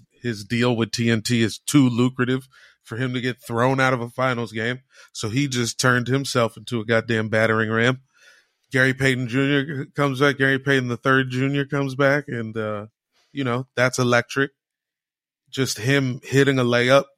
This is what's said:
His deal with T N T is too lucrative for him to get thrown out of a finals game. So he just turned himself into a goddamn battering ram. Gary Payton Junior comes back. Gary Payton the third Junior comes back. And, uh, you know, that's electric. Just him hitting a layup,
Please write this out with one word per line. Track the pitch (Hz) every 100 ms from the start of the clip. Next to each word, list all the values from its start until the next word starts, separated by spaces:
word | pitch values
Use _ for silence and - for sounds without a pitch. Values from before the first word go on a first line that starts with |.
| _ _
His | 123 107 104
deal | 120 123 113
with | 113
T | - 117
N | 113
T | - 120
is | 110 -
too | - 147 127
lucrative | 117 123 127 123 131 131 _ - _
for | - 113
him | 131
to | 123
get | 127 117
thrown | - 117 127 135
out | 131
of | 127
a | 120
finals | - 127 120 113
game. | 110 113 127 - _ -
So | - 113
he | 117 143
just | 123 117 -
turned | 127 123 117
himself | 135 135 127 113 -
into | 107 120
a | 107
goddamn | 113 113 113 110
battering | 110 110 110 110
ram. | 113 120 131 _ _ _ _ _ _ _
Gary | 131 131
Payton | 131 135 127 127
Junior | 123 139 143 139 135 151 -
comes | 143 127
back. | 143 131
Gary | 135 135
Payton | 131 135 123
the | 120
third | 139 131 131
Junior | 127 135 143 139
comes | 143 139 127
back. | 139 147 143
And, | 123 113 110
uh, | 107 104 107 _ _ _ _
you | 143
know, | 131 120 131 -
that's | 127 -
electric. | 123 120 - - 139 - _ _ _ _ _ _ _ _ _
Just | - 131 -
him | 120 139 131 123
hitting | - 135 139 135
a |
layup, | 123 120 123 139 139